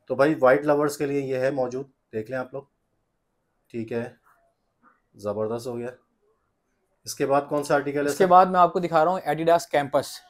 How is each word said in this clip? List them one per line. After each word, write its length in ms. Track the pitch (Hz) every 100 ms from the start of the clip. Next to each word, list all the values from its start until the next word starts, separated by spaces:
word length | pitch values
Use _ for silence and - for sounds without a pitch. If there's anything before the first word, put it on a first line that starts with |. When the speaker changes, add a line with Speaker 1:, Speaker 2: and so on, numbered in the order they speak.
| -
Speaker 1:
तो 80 | 131
भाई 180 | 143
व्हाइट 320 | 147 127 143 147
लवर्स 320 | 143 147 147
के 80 | 143
लिए 160 | 143
ये 160 | 135 131
है 140 | 131
मौजूद, 340 | 143 123 123 139 _ _
देख 160 | 110 110
लें 80 | 131
आप 140 | 127
लोग। 140 | 135 - _ _ _ _ _ _ _ _ _ _
ठीक 200 | 117 113
है, 260 | 117 117 - _ _ _ _ _ _ _ _ _ -
जबरदस्त 500 | 98 101 107 117 123
हो 60 |
गया। 180 | 120 120 - _ _ _ _ _ _ _ _ _ _ -
इसके 200 | - 139
बाद 220 | 139 143
कौन 140 | 147
सा 120 | 143 147
आर्टिकल 240 | 143 143
है 60 | 143
Speaker 2:
इसके 180 | 143
Speaker 1:
सर? 20 | 190
Speaker 2:
बाद 220 | 180 190
मैं 120 | 185
आपको 200 | 175 185
दिखा 240 | 170 160
रहा 100 | 160
हूँ 80 | 185 -
Adidas 360 | 151 165 170 -
कैंपस 540 | 151 139 143 123 - -